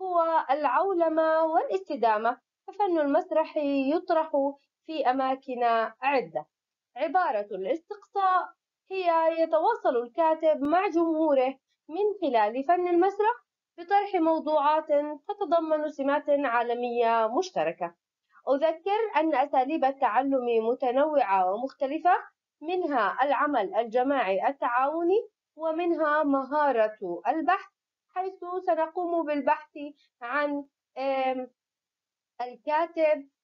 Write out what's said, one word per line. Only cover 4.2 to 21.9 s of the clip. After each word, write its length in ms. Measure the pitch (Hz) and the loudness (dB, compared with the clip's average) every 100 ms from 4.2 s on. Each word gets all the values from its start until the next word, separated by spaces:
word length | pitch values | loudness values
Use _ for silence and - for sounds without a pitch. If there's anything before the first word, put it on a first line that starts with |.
| 320 285 277 277 _ _ - | 0 0 -2 -4 _ _ -10
في 240 | 320 233 | -2 0
أماكن 520 | 269 262 262 269 240 233 226 220 - | 0 -2 -4 -6 -2 2 2 -2 -4
عدة. 440 | 269 277 165 151 - _ _ _ _ 240 | -2 0 -2 -8 -10 _ _ _ _ -6
عبارة 500 | 311 370 330 214 208 | -2 0 0 -2 -4
الاستقصاء 1000 | 190 190 320 - 415 - 403 381 359 - _ _ _ _ | -6 -4 -4 -6 -18 -8 -2 2 2 0 _ _ _ _
هي 520 | 381 349 330 330 330 | -2 2 2 2 2
يتواصل 540 | 320 320 381 440 370 240 | 2 2 2 2 0 0
الكاتب 680 | 240 330 320 320 320 269 | -2 0 2 2 2 2
مع 260 | 285 349 392 | 2 2 2
جمهوره 720 | 330 330 311 320 269 262 269 _ _ - | 0 0 2 2 2 2 -4 _ _ -10
من 160 | 339 415 392 | -2 -2 -2
خلال 420 | 294 226 208 247 | 0 2 0 0
فن 240 | 277 359 359 | 0 0 2
المسرح 560 | 349 381 392 427 466 _ _ _ - | 4 2 2 0 -2 _ _ _ -20
بطرح 360 | 349 403 403 | 0 0 2
موضوعات 720 | 370 320 320 269 311 285 311 311 294 302 294 - | 0 2 0 0 2 2 0 2 0 0 -8 -10
تتضمن 640 | 415 320 339 320 302 302 | -8 0 0 2 -2 -2
سمات 340 | 294 277 294 294 | -4 -2 0 0
عالمية 1000 | 285 269 240 240 240 247 240 226 233 220 277 | 0 0 0 -2 -2 -2 0 2 2 0 -2
مشتركة. 560 | 370 180 160 - 170 - _ _ _ _ - | -2 -2 -4 -4 -8 -10 _ _ _ _ -2
أذكر 520 | 269 320 320 392 415 427 285 | 0 0 -2 -2 -2 0 0
أن 180 | 320 | 0
أساليب 500 | 277 285 269 262 320 | 0 2 0 0 0
التعلم 840 | 269 277 247 226 277 269 240 226 226 | -2 0 0 0 0 0 2 0 0
متنوعة 800 | 254 247 254 311 285 196 190 180 | -2 0 2 2 2 2 2 2
ومختلفة، 640 | 214 269 - 262 | -2 -6 -6 -6